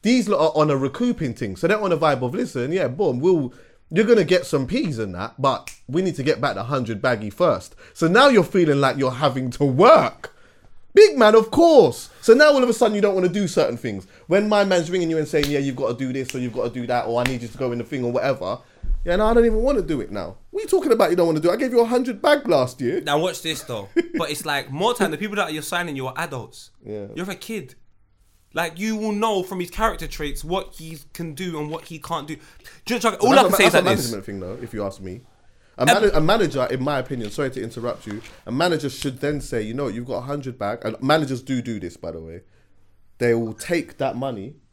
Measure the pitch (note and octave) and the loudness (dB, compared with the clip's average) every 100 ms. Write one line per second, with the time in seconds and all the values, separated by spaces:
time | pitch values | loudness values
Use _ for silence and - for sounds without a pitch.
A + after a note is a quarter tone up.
0 | G#3+ B3+ G3+ G3 D#3 D3+ D3+ C#3 C3+ - | 2 2 2 2 2 2 2 2 -2 -2
1 | B3 A#3 D3 A2 G#2+ F#2 E3+ G#3+ G3+ D#3+ | -4 -2 -6 -6 -8 -2 0 0 0 0
2 | D#3 C3 B2 F3+ B3 C3+ B2 F#3 C#3 C3 | 2 0 -2 -4 -4 -4 -4 -2 -4 0
3 | F#3 B2 E3+ F3 B2+ - - _ _ D#3+ | -2 2 2 2 0 -10 -20 _ _ 0
4 | A3 A3+ D3+ F3+ - D3 B2+ G#3+ G#3+ A#2 | 4 4 4 2 2 -2 -2 -4 -4 -4
5 | G#2+ F2+ G#2+ - C3 A#2+ - - - D3+ | -6 -6 -10 -2 -2 -2 -8 -20 -6 -2
6 | F#3+ C#3+ C3+ - C#3+ F#2+ A2+ C#3 A#2 G#2 | -2 -2 -2 0 -2 -4 -4 -4 -4 -2
7 | B2+ A#2 G#2+ - F3 G2 - - - - | -2 -2 -6 0 0 0 -6 -20 -20 -2
8 | E3 G3 C#4+ A3+ E3+ G3 D#3+ C#3+ C3+ B2 | 2 6 6 6 4 2 4 4 2 0
9 | C3 B2 D3 B2 B2+ - C#3+ B2+ A3 D#4+ | -2 0 0 0 -6 -2 0 6 8 8
10 | B2+ - - _ _ _ - - - F#4+ | 4 -6 -20 _ _ _ -20 -20 2 8
11 | G#4 C#4+ G#3+ A3 A3 - E4+ D4 E3 - | 8 8 8 8 4 4 8 8 8 2
12 | - - - A#3+ D4+ C#4+ B3 A3+ A3+ G#3 | -14 -4 6 8 8 6 2 2 2 4
13 | G3+ F#3+ F#3 G3 G3 - C#3+ B2 B2 G2 | 2 2 0 0 -2 0 0 -2 -6 -8
14 | - - - F#3 G#3+ G#3 G3 F3+ D#3+ F#3 | -12 -20 0 0 2 2 2 0 0 -2
15 | E3+ D#3+ D#3 D#3+ C#3+ C#3+ C#3 C3 B2 A#2+ | -2 -2 0 0 0 0 -2 -2 -4 -4
16 | C3+ C3 C3 C3 B2 A#2 A2+ B2 A#2+ A#2+ | -6 -6 -6 -6 -6 -4 -6 -6 -4 -4
17 | A2+ A#2 B2 B2+ A#2 - B2+ A#2+ A2+ C#3 | -2 -2 -2 -4 -8 -6 -4 -4 -6 -4
18 | A#2+ B2 C3+ B2+ F2+ A2+ _ _ - - | -2 -2 -2 -4 -6 -8 _ _ -4 -4
19 | E3+ F3+ G#3+ A#3 A#3 G#3+ B3 C#4 D#3+ C#3+ | -2 0 0 2 0 0 0 -2 -2 -6
20 | - G2+ E2+ G2+ - G4 A4 F#4+ C#4+ A3+ | -6 -10 -10 -14 -12 -10 -2 0 2 2
21 | F3 F3+ E3+ D#3 E3+ G#3+ D4 A#3+ A3+ B3 | 2 4 2 2 0 0 2 2 2 0
22 | C4 G#3 C#4 D4 - D#3 B2+ - B2 F3 | -2 0 2 2 2 0 0 -2 -4 -2
23 | D3+ D3 F3 - E3 D3 - A2+ G2 - | 0 0 0 -4 -8 -8 -8 -10 -4 -4
24 | E4+ E4 A#3+ D3+ D#3 C#3 C#3 C#3 G#3+ A#3+ | -2 -6 -4 -6 -4 -4 -6 -2 -2 0
25 | G3 D#3 G#3 G#3 E3+ D#3 D3 F3 F3 C#3 | -2 -2 -6 -4 -4 -6 -6 -6 -6 -6
26 | B2+ B2+ E3 C3+ G#2+ - - _ - G#2+ | -8 -8 -8 -8 -12 -18 -20 _ -12 -12
27 | G2+ A2 F#3 F3+ - A3 C3 - - _ | -10 -10 -10 -10 -10 -12 -12 -20 -20 _
28 | _ _ _ _ _ D3+ E3+ E3 A3 G#3+ | _ _ _ _ _ -6 -6 -4 -6 -4
29 | G#3+ G#3 A3+ G3 F#3 F#3 F3 - A3 - | -4 -2 0 0 -4 -8 -8 -2 -4 -2
30 | E3 - D3 C#3 D3+ F#3 - - D#3+ D#3+ | -10 -8 -8 -8 -4 -6 -6 -16 -16 -16
31 | - - E3+ C#3+ F3+ D#3+ D3+ D#3+ - D#3+ | -18 -12 -12 -8 -8 -6 -8 -10 -12 -16
32 | - E3 D3 D#3+ - - - - - A#3+ | -8 -8 -8 -14 -16 -20 -20 -18 -6 -2
33 | A#3 F#3+ A3+ C4+ G3+ - F#3 - F#3 - | -2 2 6 6 6 6 6 6 2 0
34 | B2 G#2+ F#2+ G2 F2+ A2 A#2 G#2+ G2+ - | -2 -6 -8 -10 -10 -12 -12 -8 -8 -8
35 | F#2+ G2 - _ - _ _ - - A3+ | -14 -14 -18 _ -20 _ _ -2 2 4
36 | G3+ D#3 D#3 A3+ E3+ C3 B2+ B2+ C3+ C#3 | 4 2 2 2 0 -2 -4 -2 -4 -4
37 | B2 C3 G#2 - C3+ B2+ A2+ A#2 A#2 - | -6 -8 -8 -6 -6 -6 -10 -8 -8 -8
38 | G#2+ G#2 - - - B2+ F3+ D#3+ C#3 - | -10 -12 -14 -20 -8 -2 0 0 -4 -6
39 | C#3+ B2 C#3+ D3 - A#2+ A2 A#2+ C3+ G#2+ | -8 -6 -6 -6 -6 -6 -6 -6 -6 -8
40 | B2 B2 B2 D3 C3 B2 G2+ A#2 A2+ A2 | -8 -8 -8 -10 -10 -8 -8 -6 -8 -6
41 | C3 D#3 C3+ B2+ - C3 A#2 G#2+ E2+ - | 0 0 0 -6 -4 -6 -4 -8 -10 -10
42 | F2 E2 D#2+ E2+ _ _ _ - _ _ | -12 -12 -14 -18 _ _ _ -20 _ _
43 | - - A#2+ A#2 A2+ A2 - E3+ E3+ - | -20 -2 0 2 -2 -8 -4 -4 -4 -6
44 | C3+ B2 C3+ A2 G#2 - _ | -6 -4 -8 -8 -12 -16 _